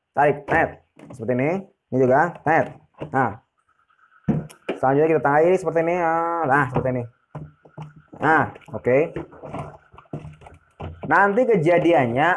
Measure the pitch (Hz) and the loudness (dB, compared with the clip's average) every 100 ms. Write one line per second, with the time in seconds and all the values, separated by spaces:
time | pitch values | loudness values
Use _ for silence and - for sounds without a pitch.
0 | _ - 147 - - 156 147 - _ _ | _ 0 0 0 -2 -2 -2 -4 _ _
1 | - - 113 123 139 190 190 _ _ 127 | -20 -10 -4 -2 0 -2 -6 _ _ 0
2 | 127 131 175 175 - 156 123 - _ - | 2 4 2 -2 0 0 -2 -8 _ -20
3 | 156 131 123 107 _ _ _ _ _ _ | -6 -2 -2 -4 _ _ _ _ _ _
4 | _ _ - - - - - - 131 139 | _ _ -4 -4 -6 -12 -12 -2 0 2
5 | 160 156 139 143 165 185 165 156 165 180 | 2 2 2 2 4 2 0 -2 0 0
6 | 165 165 165 170 156 139 131 127 131 127 | 0 -2 -2 -2 0 0 0 -2 -4 -4
7 | 117 _ _ 156 151 - _ - - - | -8 _ _ -18 -18 -20 _ -20 -20 -20
8 | _ - 147 156 110 - - 110 123 131 | _ -4 0 2 0 -6 -16 -6 0 0
9 | - - - - - - - - _ - | 0 -6 -16 -18 -16 -14 -14 -18 _ -20
10 | - - - - - - _ - 85 - | -18 -16 -16 -20 -20 -20 _ -16 -14 -12
11 | - 165 202 202 240 208 151 175 165 165 | 0 2 4 2 2 2 2 2 4 2
12 | 120 120 160 | 2 0 0